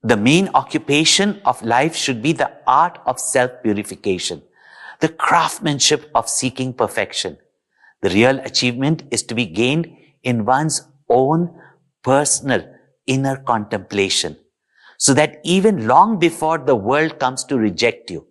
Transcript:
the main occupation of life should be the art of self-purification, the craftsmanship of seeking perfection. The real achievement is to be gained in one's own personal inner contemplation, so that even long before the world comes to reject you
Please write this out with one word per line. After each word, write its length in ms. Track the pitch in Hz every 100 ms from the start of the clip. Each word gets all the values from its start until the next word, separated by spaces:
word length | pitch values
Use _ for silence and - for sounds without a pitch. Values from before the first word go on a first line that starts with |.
the 140 | 117 113
main 340 | 110 160 190
occupation 840 | 139 135 151 - 143 156 - 202 202
of 180 | - 127
life 320 | 113 120 156 -
should 260 | - 120
be 100 | 131
the 200 | 170 147 - -
art 320 | 131 175 - -
of 120 | 127
self-purification, 1200 | - 135 123 - 107 104 101 95 104 90 - 80 _ _ _ - - -
the 80 | 160
craftsmanship 1000 | 160 147 170 156 - 160 143 - 147 -
of 140 | 117 113
seeking 460 | - 131 - 131
perfection. 640 | - 110 - 101 - 92 76 _ _ _ _ _ _
The 80 | 98
real 280 | 95 123 135
achievement 640 | - - 123 120 139 160 -
is 120 | 113
to 100 | -
be 120 | 117 110
gained 420 | 85 120 156 170 - _ _
in 220 | 127 117
one's 380 | 104 131 156 - - _ _
own 500 | 120 131 160 170 - - _ _ _
personal 580 | 123 135 147 - 139 117 - - _ _ -
inner 300 | 131 135 135
contemplation, 1000 | 135 113 104 104 92 101 95 - 80 78 _ _ _ _ - _
so 160 | -
that 260 | 135 151 -
even 440 | 151 185 214 196 110
long 300 | 139 208 208
before 380 | 170 - 156 160
the 180 | 139 123
world 420 | 101 139 156 -
comes 240 | 127 131
to 120 | - 131
reject 540 | 107 85 117 - -
you 160 | 82 _